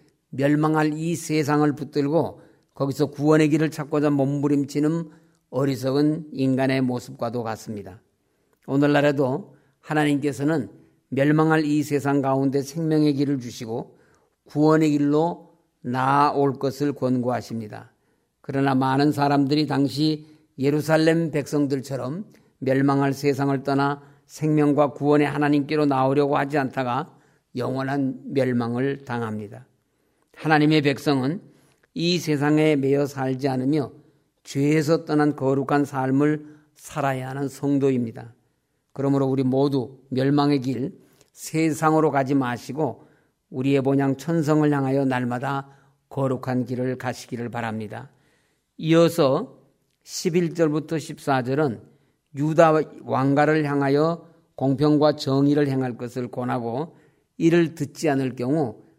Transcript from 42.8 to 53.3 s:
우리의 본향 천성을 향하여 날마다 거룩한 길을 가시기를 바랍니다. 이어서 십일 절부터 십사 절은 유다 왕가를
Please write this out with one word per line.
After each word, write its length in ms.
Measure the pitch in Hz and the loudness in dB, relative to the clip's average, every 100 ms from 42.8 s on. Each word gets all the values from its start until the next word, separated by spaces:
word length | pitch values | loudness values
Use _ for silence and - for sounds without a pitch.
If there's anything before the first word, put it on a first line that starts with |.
| 156 - - _ _ _ _ | -4 -6 -18 _ _ _ _
우리의 320 | 127 131 139 | -4 0 2
본향 340 | 131 139 139 135 | 4 2 2 -2
천성을 540 | - 165 147 151 147 | -2 0 2 4 4
향하여 340 | 143 135 139 135 | 2 0 0 0
날마다 640 | 127 123 123 139 139 139 - _ _ _ | 0 -2 -4 -4 -6 -8 -20 _ _ _
거룩한 560 | 139 135 123 131 127 120 | -4 -2 -2 -4 -4 -4
길을 320 | 123 127 127 | -4 -4 -4
가시기를 520 | 127 120 - 117 117 | -6 -8 -10 -10 -8
바랍니다. 600 | 117 117 110 107 117 131 _ _ _ _ _ _ - | -6 -6 -6 -8 -12 -16 _ _ _ _ _ _ -8
이어서 800 | 160 165 165 165 135 147 - - _ _ _ _ | 2 4 4 4 2 2 -2 -12 _ _ _ _
십일 520 | - - 185 170 170 160 | -14 -6 -2 0 0 0
절부터 440 | 160 151 156 160 | 0 0 -4 -8
십사 440 | - 151 - 135 | -8 -10 -2 -2
절은 380 | 123 135 151 98 - _ _ _ _ 135 | 0 0 0 -2 -14 _ _ _ _ -4
유다 380 | 156 160 160 156 151 - | 0 6 6 6 0 -8
왕가를 600 | 120 123 135 | -4 0 2